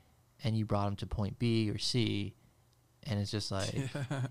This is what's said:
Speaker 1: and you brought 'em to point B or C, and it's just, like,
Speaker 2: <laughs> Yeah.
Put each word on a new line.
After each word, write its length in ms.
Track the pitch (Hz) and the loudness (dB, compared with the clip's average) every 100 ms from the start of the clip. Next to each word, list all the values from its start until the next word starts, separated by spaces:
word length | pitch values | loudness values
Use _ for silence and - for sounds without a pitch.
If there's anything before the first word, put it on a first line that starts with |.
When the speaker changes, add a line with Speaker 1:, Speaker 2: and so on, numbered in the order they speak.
| _ _ _ - | _ _ _ -6
Speaker 1:
and 120 | - 110 | 0 2
you 80 | 104 | 2
brought 200 | 101 101 | 2 2
'em 80 | 101 | 0
to 100 | - | -2
point 320 | - 98 - | -2 -2 0
B 320 | 120 113 107 | 2 4 2
or 80 | 101 | 0
C, 560 | - 127 110 104 104 - _ _ _ _ _ _ | 0 2 2 0 -2 -8 _ _ _ _ _ _
and 140 | - 104 | -4 -2
it's 120 | 101 | 0
just, 200 | 107 - | -2 -2
like, 220 | 98 92 | -2 -2
Speaker 2:
<laughs> 220 | - 131 | -2 -2
Yeah. 320 | 147 127 139 127 | -4 -4 -2 -4